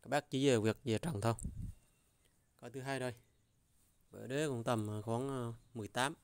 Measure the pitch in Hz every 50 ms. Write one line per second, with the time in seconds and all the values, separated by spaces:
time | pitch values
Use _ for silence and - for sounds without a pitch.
0 | - 110 127 147 - _ - 131 135 143 127 113 104 110 107 - - 120 110 107
1 | - 180 147 101 98 113 113 - - - - - - - - - _ _ _ _
2 | _ _ _ _ _ _ _ _ _ _ _ _ - 123 113 135 131 139 139 131
3 | 127 127 120 - _ _ _ _ _ _ _ _ _ _ _ _ _ _ _ _
4 | _ _ - 98 107 117 131 143 156 151 131 117 113 131 123 110 107 107 107 107
5 | 104 113 113 117 131 139 135 131 120 117 113 117 - _ _ 117 104 98 - 123
6 | 127 143 165 _